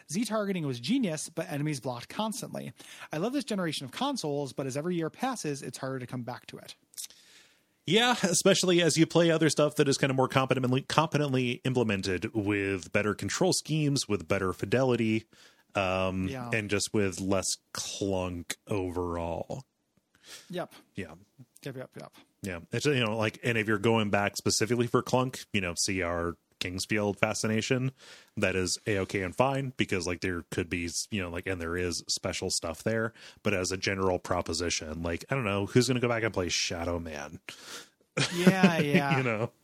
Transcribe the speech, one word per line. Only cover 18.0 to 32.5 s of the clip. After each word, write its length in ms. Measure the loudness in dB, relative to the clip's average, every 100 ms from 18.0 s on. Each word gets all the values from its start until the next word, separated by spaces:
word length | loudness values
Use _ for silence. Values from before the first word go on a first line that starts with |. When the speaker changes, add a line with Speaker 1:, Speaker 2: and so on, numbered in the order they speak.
| -2 0 -2 -6 -8 -10 -4
Speaker 2:
overall. 1000 | -4 -2 -2 -2 -2 -4 -6 -6 -10 -12 _ _ _ _ _ -20 -20 -10
Speaker 1:
Yep. 240 | -8 -8 -12 _ -12
Speaker 2:
Yeah. 180 | -12 -14 -20 _ -20 -14
Speaker 1:
Yep, 140 | -12 -12
yep, 120 | -14 -16
yep. 120 | -18 -20 -20 -10
Speaker 2:
Yeah. 180 | -8 -8 -6
It's, 160 | -2 0
you 180 | 2 0
know, 100 | 0
like, 220 | -2 0
and 120 | -2 0
if 120 | 2
you're 100 | 2
going 320 | 4 4 2
back 260 | 2 0 0
specifically 520 | 0 0 2 0 2
for 160 | 2
clunk, 380 | 2 2 0 -4 -4
you 80 | -2
know, 140 | -2 -2
see 240 | -2 0
our 360 | 0 0 -2 -4 _ -10
Kingsfield 580 | -6 -6 -2 0 0 2
fascination. 720 | 0 0 0 0 2 0 0 -6 -20 -20 -14 -2
That 180 | 0 2
is 240 | 0 -2 -2
A-okay 340 | -2 0 -2
and 140 | -4 0
fine 380 | 0 2 -4 -4
because, 300 | -2 -2 -2
like, 140 | -4
there 240 | -4 -4 -4
could 180 | -4 -2
be, 200 | -4 -4 -6 -6
you 100 | -6
know, 80 | -4
like, 160 | -6 -6
and 120 | -6
there 140 | -4 -2
is 260 | -2 -4 -6
special 420 | -4 -4 -4
stuff 320 | -4